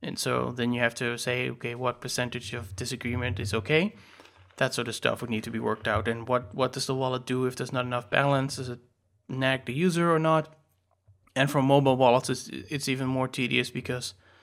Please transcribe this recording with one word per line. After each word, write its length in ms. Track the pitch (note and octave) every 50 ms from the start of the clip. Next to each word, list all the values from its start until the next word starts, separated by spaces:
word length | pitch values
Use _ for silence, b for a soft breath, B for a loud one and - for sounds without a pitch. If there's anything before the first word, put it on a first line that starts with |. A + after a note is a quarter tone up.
And 180 | - - - -
so 320 | - B2+ B2 B2 B2 B2
then 220 | B2 A#2+ A#2+ A#2+ B2
you 80 | A#2+
have 140 | A#2+ A#2+ A#2+
to 220 | - B2+ A#2+ A#2
say, 320 | A#2+ - C3 B2 B2+ B2+ B2+
"Okay, 220 | A#2+ - - B2 A#2+
what 280 | B2 B2+ B2 A#2+ -
percentage 520 | - A#2+ - - B2 A#2+ A#2+ A#2+ - - -
of 220 | A#2+ F#2+ - -
disagreement 640 | - A#2+ A#2+ C3 A2+ - A#2+ A#2+ B2 B2 B2 G#2+ -
is 140 | - G#2 -
okay?" 420 | A2+ A2 - D3+ D#3+ F#3 G#3+ - B B B B B B B B B B B B
That 160 | - C3+ B2+ -
sort 140 | - A#2
of 80 | A#2 A2+
stuff 240 | - - A#2 A#2 -
would 100 | B2+ A#2+
need 140 | A2+ A2 -
to 80 | A#2
be 80 | A#2 A2
worked 260 | A2 G#2+ A2 - -
out. 220 | A#2 G#2+ G#2+ G2+
And 220 | A2+ A#2 A#2 A2+ B2
what, 260 | B2 B2 - - -
what 160 | C3 C3 B2+
does 140 | - C#3 -
the 100 | - C3
wallet 300 | C3 C3 B2+ B2+ B2+ B2+
do 200 | - B2+ B2+ B2+
if 120 | B2+ B2+
there's 160 | - C#3 C3 C#3
not 100 | B2+ B2
enough 260 | B2 B2 B2 A#2+ -
balance? 460 | - - C#3 C#3+ C#3 C3+ C3+ C3 -
Does 140 | C#3+ C3 A#2+
it 100 | A#2+ - - _ _ _ _ _ _ _ _
nag 380 | - B2+ C3 C3 C3 C3 B2+ -
the 80 | - A#2+
user 420 | D3 F3+ F#3 E3 E3+ E3+ E3+ E3
or 20 |
not? 380 | D#3 D#3+ D#3+ D#3+ D#3 D#3 - - _ _ _ _ _ _ _ _ _ _ - - _ _ _ -
And 160 | B2+ C#3 C#3+
for 100 | D3 C#3+
mobile 360 | C3 C3+ C#3 C#3+ C#3 C3+ C3
wallets, 320 | B2+ C3 A#2+ A#2+ C3 - -
it's, 180 | B2+ - -
it's 400 | - - - - - D3+ C#3 -
even 180 | C#3 C3 C3 C3
more 220 | C3 C3 C3 C3
tedious 420 | B2+ - - B2+ A#2+ C3 B2 B2 -
because 440 | - B2+ - - B2+ B2 - - - b b b b b